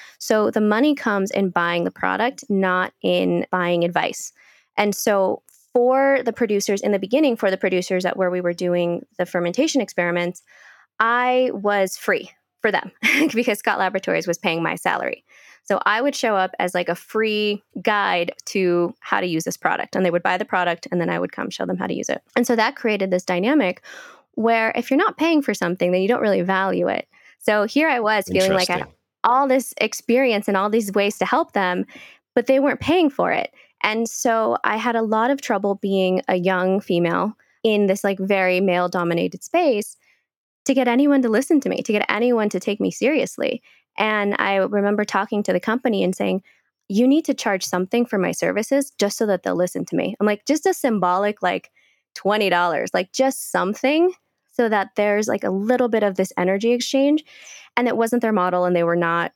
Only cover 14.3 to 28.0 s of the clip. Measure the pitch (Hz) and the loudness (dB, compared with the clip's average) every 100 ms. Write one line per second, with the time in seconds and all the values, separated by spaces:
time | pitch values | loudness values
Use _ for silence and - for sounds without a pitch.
14.3 | 170 185 165 160 170 - - - - _ | -2 -2 -2 -2 -2 -2 -2 -4 -8 _
15.3 | _ - - - 190 - 214 285 277 226 | _ -20 -20 -4 -2 0 0 0 0 0
16.3 | 196 185 - 180 180 175 175 - 214 220 | 0 0 -2 -2 -2 -4 -6 -4 -2 -2
17.3 | 208 208 202 - 196 220 208 196 180 175 | 0 -2 -4 -8 -6 -2 0 0 -2 -4
18.3 | - - 202 180 175 175 - - 202 180 | -8 -6 0 2 2 0 -4 -4 -2 -2
19.3 | 160 175 - 165 - - 190 185 175 185 | -2 -4 -4 -2 -2 -4 -2 0 0 0
20.3 | 185 - 185 175 170 - 180 170 170 180 | -2 -2 -2 -2 -4 -4 -4 -2 -2 -4
21.3 | - 190 - 180 185 190 - - - - | -8 -10 -6 -6 -4 -4 -6 -6 -8 -4
22.3 | - 240 226 226 - 226 202 196 180 - | -2 0 2 0 -2 -2 -2 0 -2 0
23.3 | 180 214 302 185 - - - - - _ | 0 2 2 2 -4 -14 -20 -20 -20 _
24.3 | - 226 226 220 - - 269 320 - 320 | -2 0 2 2 -2 0 2 2 0 2
25.3 | 311 277 208 175 180 180 180 196 247 214 | 2 2 -2 -2 0 0 2 2 2 2
26.3 | 190 180 190 190 175 175 - - _ - | 0 0 0 0 0 -2 -2 -6 _ -20
27.3 | _ - 208 208 285 320 247 | _ 0 0 0 0 2 0